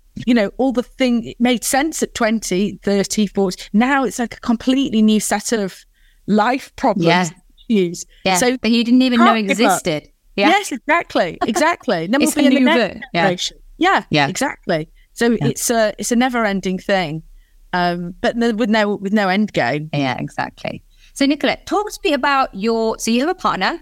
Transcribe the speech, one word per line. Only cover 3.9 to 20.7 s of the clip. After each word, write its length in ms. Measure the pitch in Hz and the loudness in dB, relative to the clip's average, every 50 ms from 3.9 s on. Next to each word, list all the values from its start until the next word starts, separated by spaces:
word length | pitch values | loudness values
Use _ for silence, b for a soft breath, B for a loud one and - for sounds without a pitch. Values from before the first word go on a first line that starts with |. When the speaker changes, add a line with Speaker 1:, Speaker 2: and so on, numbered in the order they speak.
| 285 277 269 | 2 0 0
Speaker 1:
it's 160 | 196 - - | -2 -4 -4
like 140 | 240 220 - | -6 -6 -8
a 40 | - | -6
completely 600 | - - 247 226 - 262 254 269 269 - - 220 | -2 -2 -2 0 2 0 0 0 0 0 2 2
new 180 | 214 214 214 208 | 4 4 4 2
set 320 | - - 214 208 - - 240 | 2 0 -4 -4 -2 -2 -2
of 320 | 214 196 180 - - - _ _ _ _ _ _ _ - | -2 -4 -4 -8 -12 -20 _ _ _ _ _ _ _ -4
life 480 | - 104 107 208 247 262 269 - - - | 0 2 2 2 2 0 -2 -6 -10 -8
problems, 320 | - - 247 202 208 165 | -2 -2 0 0 2 2
Speaker 2:
Yeah. 220 | 165 170 180 185 160 - _ _ _ _ - - - | 4 4 2 2 -2 -6 _ _ _ _ -12 -4 0
Speaker 1:
issues. 340 | 226 196 180 170 180 - - b b b b | 0 0 0 0 -4 -10 -14 b b b b
Speaker 2:
Yeah, 100 | 190 190 | 0 2
Speaker 1:
So 220 | 175 254 247 262 254 | 2 2 0 0 0
Speaker 2:
that 80 | - 220 | 0 0
you 140 | 240 233 233 | 2 2 2
didn't 200 | 233 247 254 262 | 4 4 4 4
even 160 | 262 240 233 | 4 4 4
know 60 | 285 381 233 | 4 4 4
Speaker 1:
can't 120 | 226 208 | 2 0
give 120 | 190 185 196 | 0 0 2
up. 40 | 240 | 2
Speaker 2:
existed. 440 | 208 180 - - 180 151 147 - - _ _ _ _ - | 2 2 2 0 -2 -4 -4 -6 -12 _ _ _ _ -2
Yeah. 140 | 196 202 311 | 2 2 4
Speaker 1:
Yes, 220 | 370 415 381 - 294 | 4 2 0 -4 -8
exactly, 640 | 233 - 277 311 339 - - - 262 196 160 165 - | -6 -2 0 0 0 -2 -2 0 0 0 0 -2 -4
Speaker 2:
<laughs> 60 | - | -2
Speaker 1:
exactly. 580 | - 220 - 294 320 - - - - 196 165 160 | 0 0 2 2 0 0 -2 -2 -2 -2 -2 0
And 80 | 180 240 | 0 0
then 60 | 285 - | 2 2
Speaker 2:
It's 120 | 302 - | 2 2
Speaker 1:
we'll 80 | 294 285 | 2 4
be 40 | |
Speaker 2:
a 20 | 269 | 4
Speaker 1:
in 40 | 285 | 4
the 40 | 277 | 4
Speaker 2:
new 60 | 254 | 4
Speaker 1:
next 280 | 294 330 240 220 175 - | 4 2 2 0 -2 -4
Speaker 2:
ver-, 60 | 208 - - - | -10 -12 -6 -2
yeah. 80 | 170 | 0
Speaker 1:
generation. 360 | 165 190 180 185 - - - - - - - | 0 0 0 -2 -6 -10 -10 -14 -20 -12 -4
Yeah, 260 | - 320 370 381 240 190 - | 0 0 2 2 0 0 0
Speaker 2:
Yeah. 180 | 156 147 139 | 0 0 0
Speaker 1:
exactly. 600 | 139 185 - 254 302 - - - - 175 156 156 - _ _ _ _ - | 0 0 -2 -4 -4 -6 -6 -4 -4 -4 -4 -4 -8 _ _ _ _ -6
So 180 | - 233 233 | -2 0 0
Speaker 2:
Yeah. 160 | 233 - - | 2 2 0
Speaker 1:
it's 220 | 233 - - - - | -2 -2 -2 -2 -2
a, 240 | 240 226 220 214 - - | 0 0 0 0 -2 -4
it's 120 | 202 - | -4 -2
a 40 | 233 | 0
never-ending 640 | 226 254 262 247 240 226 202 196 190 - 185 185 180 | 0 0 0 0 0 0 0 -2 -2 -2 -4 -4 -4
thing, 440 | - - 196 190 175 143 156 160 160 - - - - _ _ _ _ - - | -2 0 0 0 0 -2 -6 -10 -12 -14 -20 -20 -20 _ _ _ _ -6 -2
um, 420 | 180 175 175 175 175 175 170 180 - | 0 0 0 -2 -2 -6 -10 -8 -4
but 140 | - 233 - | -2 -2 0
no, 140 | 233 233 240 220 | 0 0 0 0
with 160 | 202 247 208 | 0 0 2
no, 260 | 220 220 208 202 202 | 2 2 2 0 -2
with 180 | 202 196 196 208 | -4 -4 0 0
no 160 | 220 202 185 | 0 2 2
end 240 | 180 208 214 190 - | 2 0 0 0 0
game. 360 | 165 127 120 139 151 156 156 - | 0 0 0 0 -2 -4 -4 -4
Speaker 2:
Yeah, 240 | 143 139 131 123 | -2 -2 -2 -2
exactly. 680 | - 143 143 - - 131 - - - - - | -4 -8 -10 -8 -8 -8 -8 -8 -10 -10 -10